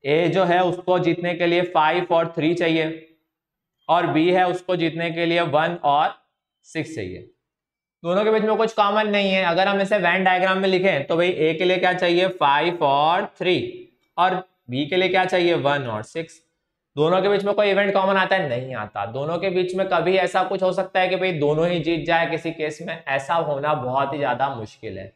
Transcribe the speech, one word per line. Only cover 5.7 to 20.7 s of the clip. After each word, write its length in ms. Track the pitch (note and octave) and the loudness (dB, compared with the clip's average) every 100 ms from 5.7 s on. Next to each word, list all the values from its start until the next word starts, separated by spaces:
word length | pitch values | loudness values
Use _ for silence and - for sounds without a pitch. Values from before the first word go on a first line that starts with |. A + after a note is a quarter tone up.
| F3 - | -2 0
और 280 | C#3+ E3+ - _ _ _ _ _ | 2 0 -4 _ _ _ _ _
सिक्स 260 | D#3+ D3 - | -8 -8 -8
चाहिए, 240 | F#2 F2+ - _ _ _ _ _ _ _ | -10 -12 -16 _ _ _ _ _ _ _
दोनों 200 | E3 F#3 | -4 0
के 80 | G#3+ | 2
बीच 120 | A3 | 2
में 120 | G#3+ G#3+ | 2 2
कुछ 160 | A3 | 0
common 340 | - G3+ G#3+ G#3+ | 2 2 2 0
नहीं 240 | G3+ G3 | 0 2
है। 120 | F#3+ F#3 | 2 2
अगर 220 | E3+ G3 | 2 2
हम 140 | G3 | 2
इसे 160 | G3 G#3 | 0 2
Venn 260 | F3 F3+ | 2 2
diagram 340 | F#3 F#3 F#3 F#3+ | 2 2 2 2
में 100 | G3 | 2
लिखें 360 | F#3 F#3+ D3+ C3+ | 2 2 0 0
तो 100 | E3+ | 0
भाई 120 | F3 | 2
ए 240 | - D#3 | 2 0
के 120 | D#3+ F#3 | 2 0
लिए 120 | F#3 | 2
क्या 160 | F3+ | 2
चाहिए? 340 | F3+ F3+ F3 F#3 | 2 2 2 0
फ़ाइव 540 | F#3 C#3+ C#3+ E3+ E3+ | 2 2 2 0 0
और 420 | D3 C#3 D3+ F3+ G#3 _ | 2 2 2 0 -2 _
थ्री 520 | F3+ F3+ - - - _ _ - | -2 0 -2 -12 -20 _ _ 0
और 180 | F3+ F#3 - _ - | 0 0 -8 _ -8
B 160 | B2+ D3+ | -6 -2
के 100 | F#3 | 0
लिए 140 | F#3 | 2
क्या 160 | F#3 F#3 | 2 0
चाहिए? 280 | F#3 F3 E3+ | 2 2 2
वन 320 | C#3 C#3+ B2+ | 0 -2 -4
और 160 | G#2+ | -8
सिक्स। 360 | A2 E3 E3 - _ _ _ _ _ C#3 | -8 -10 -12 -16 _ _ _ _ _ -2
दोनों 260 | D#3 F#3 | 0 2
के 80 | G3 | 2
बीच 140 | G3+ | 0
में 100 | G3+ G3+ | 0 0
कोई 140 | G#3 | 2
event 240 | G3 G3+ | 2 2
common 240 | F#3+ F#3+ G3 | 2 2 2
आता 180 | F#3 F#3+ | 2 0
है? 120 | D3+ | 0
नहीं 260 | B2 C3 B2 | -4 -6 -8
आता। 300 | G#2 G#2 G2+ | -8 -8 -8
दोनों 300 | A#2+ D3 E3+ | -6 -4 -4
के 100 | F#3+ | -2
बीच 260 | F3+ F3+ F#3 | -2 -2 -2
में 120 | F#3+ | 0
कभी 260 | F3 E3 F#3+ | 0 2 2
ऐसा 260 | F3 F#3+ F#3 | 2 0 -2
कुछ 180 | F#3+ | 0
हो 80 | F#3 | 0